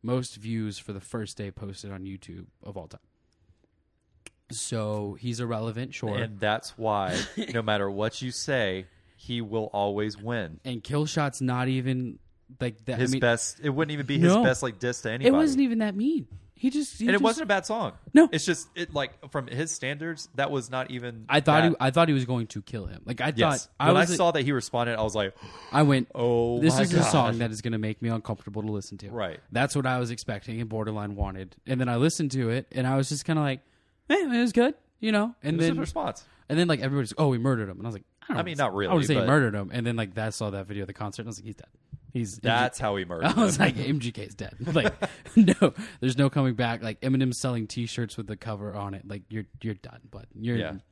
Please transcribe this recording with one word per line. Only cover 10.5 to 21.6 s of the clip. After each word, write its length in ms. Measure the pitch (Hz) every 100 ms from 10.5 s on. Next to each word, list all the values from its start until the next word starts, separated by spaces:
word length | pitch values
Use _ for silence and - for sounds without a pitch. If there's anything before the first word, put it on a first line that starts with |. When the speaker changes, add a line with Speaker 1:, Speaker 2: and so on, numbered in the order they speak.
| 82 131
Speaker 1:
And 180 | 123
Kill 220 | - 143 151
Shot's 340 | - 143 -
not 280 | 131 123 127
even, 500 | 131 127 127 123 - - _ _ 131
like, 240 | 127 110 -
that. 140 | 117
Speaker 2:
His 120 | 127
Speaker 1:
I 20 |
mean, 80 | 131
Speaker 2:
best, 380 | 123 117 - -
it 60 | 147
wouldn't 240 | 135 156
even 120 | 151 135
be 120 | 143
his 140 | 175
Speaker 1:
No. 100 | 202
Speaker 2:
best, 180 | 233 -
like, 160 | 131 101
diss 220 | 123 123
to 80 | 113
Speaker 1:
It 40 | 113
Speaker 2:
anybody. 220 | 147 277
Speaker 1:
wasn't 240 | 311 269
even 180 | 269 226
that 160 | 214 196
mean. 320 | 254 320 - - -
He 160 | _ 262
just, 300 | 285 285 -
he 60 | 226
Speaker 2:
And 60 |
it 80 | 202
Speaker 1:
just 40 |
Speaker 2:
wasn't 200 | 208 226
a 40 | 311
bad 180 | 202 -
song. 280 | 220 156 - -
Speaker 1:
No. 160 | 285 320
Speaker 2:
It's 140 | 160 -
just, 220 | 170 - -
it, 180 | 175
like, 380 | 147 135 - 135
from 160 | 147 123
his 240 | 120 160
standards, 560 | - 131 147 165 160 - 127
that 160 | 139
was 180 | 143 120
not 220 | 131 127
even 340 | 123 120 113 110
Speaker 1:
I 100 | 139
thought 220 | 147 151